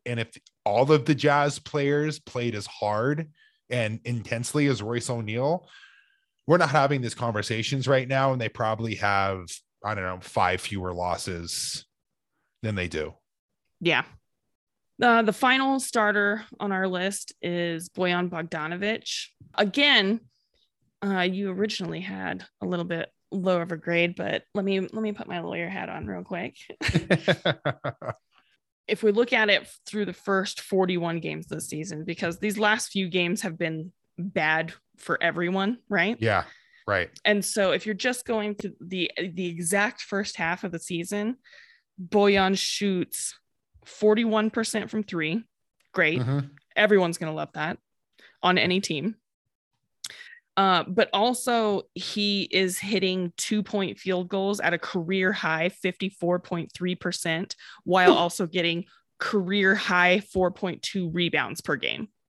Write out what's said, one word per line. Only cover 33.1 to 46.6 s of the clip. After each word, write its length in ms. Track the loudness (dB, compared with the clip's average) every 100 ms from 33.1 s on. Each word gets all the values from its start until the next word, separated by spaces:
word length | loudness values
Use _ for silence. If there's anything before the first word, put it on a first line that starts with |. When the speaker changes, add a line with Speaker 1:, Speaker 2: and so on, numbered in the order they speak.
| 0 0 -2
Speaker 2:
have 140 | -4 -4
been 360 | -4 -4 -10 -16 _ -10
bad 560 | -6 0 2 0 -2 -10 _ _
for 240 | -4 0
everyone, 560 | 0 0 -2 0 0 -4 _
right? 300 | 0 0 0
Speaker 1:
Yeah, 240 | 2 2 0 -10 _ _ 0
right. 240 | 0 0 -2
Speaker 2:
And 220 | 2 2 0
so 260 | 0 2
if 140 | 0 -2
you're 100 | -2
just 300 | -2 -2 -2
going 300 | -2 -2 -6
to 180 | -10 -10
the, 280 | -8 -4 -4 -4
the 280 | -6 -4 -4
exact 560 | -4 -2 0 0 -2
first 340 | -6 -4 -4 -4
half 300 | -4 -2 -4
of 80 |
the 60 | -8
season, 580 | -6 -6 -4 -4 -4 -6 _ -20 -20 _ _ -16
Bojan 540 | 0 4 6 6 4 2
shoots 800 | 0 -2 0 0 -2 -6 -8 -10 _ _ _ _ -20
forty-one 640 | 2 4 6 4 2 2
percent 400 | 0 -2 -4 -4
from 140 | -4
three. 400 | -4 -2 -2 -2 -6 _ _ _ _
Great. 260 | 2 2 2
Speaker 1:
Mm-hmm. 280 | 0 -2 -2 -12